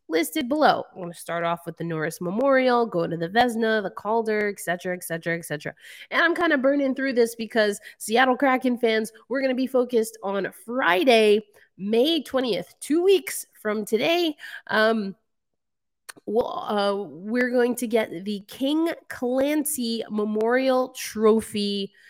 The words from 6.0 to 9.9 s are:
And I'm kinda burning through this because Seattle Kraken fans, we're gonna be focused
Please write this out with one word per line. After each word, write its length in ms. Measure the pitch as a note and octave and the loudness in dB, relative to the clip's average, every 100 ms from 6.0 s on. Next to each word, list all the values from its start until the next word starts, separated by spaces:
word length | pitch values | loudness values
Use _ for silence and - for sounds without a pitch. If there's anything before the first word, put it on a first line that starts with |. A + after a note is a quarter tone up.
| - | -4
And 100 | B3+ | 0
I'm 140 | E4 E4+ | 2 2
kinda 200 | E4+ D4 | 0 2
burning 380 | B3+ C#4+ C#4 | 2 2 0
through 200 | C4 C4+ | -2 0
this 200 | A#3+ A#3 | 2 2
because 460 | A#3 A3 A#3 G#3+ G#3 - - | 0 -4 0 0 0 -10 -14
Seattle 380 | - A3+ C4 B3 | 0 2 4 4
Kraken 420 | C#4 B3+ B3+ A#3+ | 2 2 2 2
fans, 340 | A3+ A3 A3 - - | 2 2 -2 -8 -8
we're 140 | C4 | -2
gonna 120 | C4+ B3+ | -2 0
be 100 | B3+ | 0
focused 500 | B3+ B3 | 0 2